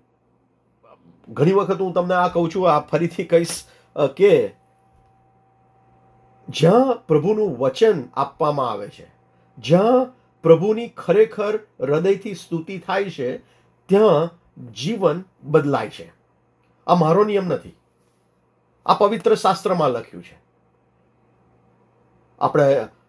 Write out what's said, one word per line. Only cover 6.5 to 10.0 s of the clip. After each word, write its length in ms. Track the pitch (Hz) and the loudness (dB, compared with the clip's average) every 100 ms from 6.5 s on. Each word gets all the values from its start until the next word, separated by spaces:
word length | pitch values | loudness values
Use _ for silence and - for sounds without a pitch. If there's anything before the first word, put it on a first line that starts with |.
| - 160 220 269 233 - | 0 2 4 2 -2 0
પ્રભુનું 500 | 151 160 214 208 120 | 0 0 0 -2 -2
વચન 460 | 131 - 220 185 120 | -4 2 2 2 -4
આપવામાં 580 | - 143 - 156 147 127 | -6 -6 -2 -2 -2 -4
આવે 180 | 104 101 | -6 -12
છે, 220 | - - _ _ _ _ - | -18 -20 _ _ _ _ -16
જ્યાં 480 | 117 170 214 254 | 0 2 4 2